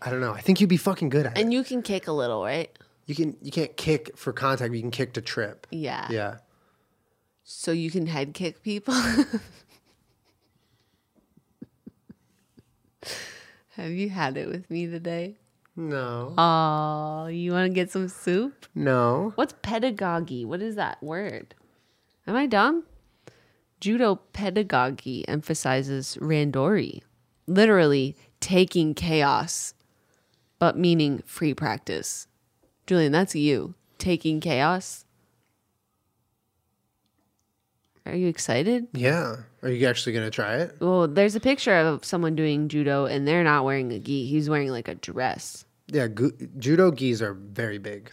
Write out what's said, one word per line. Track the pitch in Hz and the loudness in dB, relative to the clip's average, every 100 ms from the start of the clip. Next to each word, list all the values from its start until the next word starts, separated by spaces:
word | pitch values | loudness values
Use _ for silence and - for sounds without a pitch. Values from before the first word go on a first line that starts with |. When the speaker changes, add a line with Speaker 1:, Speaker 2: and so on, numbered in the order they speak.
Speaker 1:
I | 127 | -6
don't | 127 | -4
know. | 123 | -4
I | 104 | -2
think | - 185 | 2 4
you'd | 196 | 6
be | 175 | 4
fucking | 202 180 151 | 2 -2 0
good | 143 | 0
at | 135 120 | 0 0
Speaker 2:
And | 226 | 0
Speaker 1:
it. | 247 | 0
Speaker 2:
you | |
can | 247 247 | -2 -6
kick | 220 190 175 | -4 -6 -4
a | |
little, | 151 120 110 | -4 -2 -2
right? | 98 151 160 _ _ _ - | -2 -4 -6 _ _ _ -10
Speaker 1:
You | |
can, | 143 156 127 | -4 -4 -4
you | 139 | -8
can't | 170 147 | -4 -4
kick | - 160 156 156 - | -4 0 0 -2 -12
for | - | -8
contact, | 120 135 131 117 | -2 0 0 -2
but | 120 | -4
you | |
can | 117 | -6
kick | 117 127 | -4 -4
to | - | -6
trip. | - - 104 117 - | -8 -6 -6 -8 -14
Speaker 2:
Yeah. | 165 143 127 - | -8 -6 -6 -6
Speaker 1:
Yeah. | 110 101 117 _ _ _ _ _ _ _ _ _ _ | -4 -6 -8 _ _ _ _ _ _ _ _ _ _
Speaker 2:
So | - - - | -20 -10 -2
you | 165 160 | -2 -2
can | 180 165 | -2 -2
head | 151 143 | -4 -6
kick | - 175 - | -6 -8 -6
people? | 214 208 - | -6 -6 -2
<laughs> | 254 233 226 269 220 - - _ _ _ _ _ _ _ _ _ _ _ _ _ _ _ _ _ _ _ - - _ - _ _ - _ _ _ _ _ _ _ _ - - - - - _ _ - | 0 0 2 2 0 -8 -20 _ _ _ _ _ _ _ _ _ _ _ _ _ _ _ _ _ _ _ -20 -20 _ -20 _ _ -20 _ _ _ _ _ _ _ _ -14 -12 -12 -18 -20 _ _ -12
Have | 165 | -8
you | 175 202 | -4 -4
had | 190 143 135 | -2 -2 -2
it | - | -6
with | 180 180 | -8 -8
me | 170 170 | -6 -6
today? | 170 170 170 180 208 _ _ _ - | -6 -6 -6 -6 -12 _ _ _ -8
Speaker 1:
No. | 160 139 123 120 123 165 | -4 -4 -4 -4 -4 4
Speaker 2:
Oh, | 165 160 156 151 151 151 151 156 160 | 6 6 4 2 -2 -2 -6 -6 -6
you | 170 175 | -6 -2
wanna | 175 185 | 2 2
get | 185 180 | 2 -2
some | 190 185 | -2 -4
soup? | - - 180 262 - - | -4 -2 0 0 -6 -12
Speaker 1:
No. | 151 143 127 120 127 208 | -2 2 4 4 2 -2
Speaker 2:
What's | 220 294 - | -2 -4 -4
pedagogy? | 202 226 254 202 190 170 160 123 | -6 -2 -2 -2 -2 -2 -4 -8
What | 113 175 | -8 -6
is | 220 208 | -6 -4
that | 156 - | -6 -6
word? | 147 165 202 117 - - _ _ _ _ _ _ - | -8 -8 -6 -8 -14 -20 _ _ _ _ _ _ -4
Am | |
I | 233 285 | 0 2
dumb? | 208 240 339 - - _ _ - - _ _ _ - | 4 4 2 -4 -16 _ _ -20 -20 _ _ _ -8
Judo | 196 233 226 190 _ | -2 2 2 2 _
pedagogy | - 202 190 190 127 127 135 - 120 - | -6 -2 0 2 2 2 -2 -8 -8 -4
emphasizes | 151 156 160 135 131 135 135 135 - | -4 -2 -4 0 0 0 -4 -6 -6
randori, | 156 156 147 131 147 208 117 - - _ _ _ - | 0 2 2 2 2 2 0 -6 -18 _ _ _ 0
literally | 190 220 196 151 143 135 - _ - | 6 8 8 6 4 2 -4 _ -10
taking | - 185 185 180 156 | 2 4 4 4 2
chaos, | 147 170 160 139 135 170 - - - _ _ _ _ _ _ _ - | 0 0 4 4 2 0 -6 -8 -12 _ _ _ _ _ _ _ 0
but | 170 - | 2 4
meaning | 175 170 147 135 - | 4 4 2 0 -6
free | - 151 | -4 -2
practice. | 131 127 101 - 82 - - - _ _ _ _ _ - | 0 -2 -4 -6 -6 -6 -10 -12 _ _ _ _ _ 0
Julian, | 180 147 | 4 4
that's | 156 190 | 4 2
you. | 156 147 123 113 - _ - | 2 2 2 -2 -12 _ -6
Taking | 185 165 160 156 | -2 0 0 -2
chaos. | 165 131 151 185 - - - _ _ _ _ _ _ _ _ _ _ _ _ _ _ _ _ _ _ _ _ _ _ _ _ _ _ _ _ _ - | 0 2 2 0 -4 -14 -18 _ _ _ _ _ _ _ _ _ _ _ _ _ _ _ _ _ _ _ _ _ _ _ _ _ _ _ _ _ -6
Are | |
you | 180 180 | -2 0
excited? | 165 - 120 180 247 240 | 0 0 0 2 0 -2
Speaker 1:
Yeah. | 131 127 165 131 110 113 _ | 0 2 2 0 -6 -12 _
Are | 131 | -4
you | 123 127 | 2 2
actually | 120 123 | 2 0
gonna | 113 110 | -2 -2
try | - 104 123 | -2 -2 -2
it? | 175 - | -4 -2
Speaker 2:
Well, | 175 185 165 | 2 4 4
there's | 156 208 | 4 2
a | 214 | 4
picture | 254 277 247 180 | 2 2 4 4
of | 160 143 | 4 0
someone | - 180 165 | -2 -2 0
doing | 156 156 147 151 | 2 2 2 0
judo, | 147 143 139 | 0 2 2
and | 135 135 143 | 0 0 2
they're | 170 | 4
not | 165 147 135 | 6 4 4
wearing | 135 123 | 0 -2
a | 110 | -4
gi. | 123 139 127 | -4 -4 0
He's | 151 147 | 0 2
wearing, | 147 139 | 0 0
like, | 120 - | -4 -6
a | |
dress. | 87 - 95 127 - - - - _ - | -12 -10 -4 -2 -4 -10 -16 -20 _ -4
Speaker 1:
Yeah, | 147 117 | -2 -2
gu-, | 107 143 - 123 131 | 0 0 0 -12 -6
judo | 123 165 185 | 2 6 6
gis | 139 131 113 | 4 0 0
are | 107 | -2
very | 98 104 101 113 104 | -6 -12 -6 -6 -6
big. | 101 101 107 | -10 -12 -14